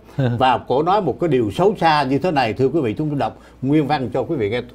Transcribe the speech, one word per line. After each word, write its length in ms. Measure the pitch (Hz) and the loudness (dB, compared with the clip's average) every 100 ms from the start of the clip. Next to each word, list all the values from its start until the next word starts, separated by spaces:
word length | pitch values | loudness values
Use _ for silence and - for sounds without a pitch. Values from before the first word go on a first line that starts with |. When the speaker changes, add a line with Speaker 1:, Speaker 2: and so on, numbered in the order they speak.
| - - | -12 -2
Speaker 1:
<laughs> 220 | 127 120 | -2 2
Speaker 2:
Và 200 | 131 117 | 2 2
cổ 240 | - 127 | 0 0
nói 200 | 165 208 | 2 0
một 180 | 170 107 | 0 -2
cái 80 | 175 | 0
điều 220 | 131 107 | 0 0
xấu 240 | 92 185 208 | 2 0 2
xa 220 | 165 151 | 2 2
như 160 | 131 143 | 2 0
thế 120 | 185 | 0
này, 220 | 147 120 | 0 0
thưa 160 | 104 131 | 0 0
quý 120 | 160 | 0
vị, 140 | 120 104 | -2 -2
chúng 100 | 156 | -4
tôi 100 | 143 | -2
đọc 200 | 110 - - - | -4 -6 -20 -6
nguyên 240 | 131 151 143 | 0 2 2
văn 240 | 147 123 | -2 -2
cho 80 | 139 | -4
quý 140 | 110 135 | -2 -2
vị 140 | 101 | -2
nghe. 120 | 120 120 | -2 -6